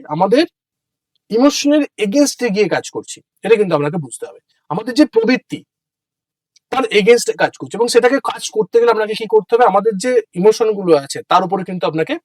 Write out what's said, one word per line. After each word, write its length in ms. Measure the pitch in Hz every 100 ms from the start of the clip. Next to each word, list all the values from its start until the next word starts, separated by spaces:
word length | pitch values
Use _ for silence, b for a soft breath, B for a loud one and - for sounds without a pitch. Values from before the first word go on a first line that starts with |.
| -
আমাদের 380 | 165 196 247 339 _ _ _ _ _ _ _ -
ইমোশনের 540 | 214 277 - 285 302 285 -
এগেইনস্টে 520 | 202 262 277 - 240
গিয়ে 200 | 196 190
কাজ 220 | 151 -
করছি, 300 | - - - _ _
এটা 140 | 196 220
কিন্তু 180 | 196
আপনাকে 220 | 156 147 175
বুঝতে 300 | 135 - -
হবে। 120 | - _ _ -
আমাদের 260 | 185 220
যে 100 | 240 285
প্রবৃত্তি, 580 | - 214 254 - - - _ _ _ _ _ _ _ _ _ _
তার 140 | 247
এগেইনস্টে 480 | 240 202 202 240 -
কাজ 240 | 214 160 -
করছি, 200 | 139 190
এবং 120 | 240
সেটাকে 300 | 247 240 277
কাজ 320 | - - -
করতে 300 | 214 202 233
গেলে 100 | 233
আপনাকে 240 | 214 214
কি 120 | 214 214
করতে 280 | 220 196
হবে? 100 | 233
আমাদের 280 | 233 196 208 196
যে 220 | 254 247 -
ইমোশন 380 | 175 202 220 220
গুলো 240 | 202 185 151
আছে, 260 | 139 135
তার 220 | - 175
উপরে 200 | 185 190
কিন্তু 220 | 180 180 175
আপনাকে 320 | 156 160 320